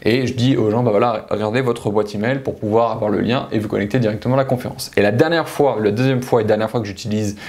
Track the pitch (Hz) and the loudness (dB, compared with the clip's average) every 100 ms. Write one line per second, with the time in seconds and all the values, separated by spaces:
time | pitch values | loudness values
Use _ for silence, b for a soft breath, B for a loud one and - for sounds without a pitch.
0 | - 120 123 - 123 135 110 107 123 101 | 0 2 0 0 2 2 2 2 2 2
1 | 120 107 - 104 107 117 127 117 117 104 | 2 0 -4 -4 -2 0 0 -2 -2 -2
2 | 104 104 110 139 - - 110 110 117 110 | -2 -2 -2 -2 -4 -6 0 2 2 0
3 | 107 98 101 127 - 110 104 107 101 131 | -2 0 0 -2 -2 -4 -2 -2 0 0
4 | 110 107 120 131 135 123 107 - - - | 0 -2 0 0 0 -2 -4 -10 -6 0
5 | 104 117 160 165 151 - 143 110 107 104 | 2 4 2 2 0 2 2 2 0 2
6 | 131 127 123 123 107 107 110 123 104 95 | 2 0 2 0 2 2 0 -4 -6 -8
7 | - 107 107 104 | -4 -2 -2 -6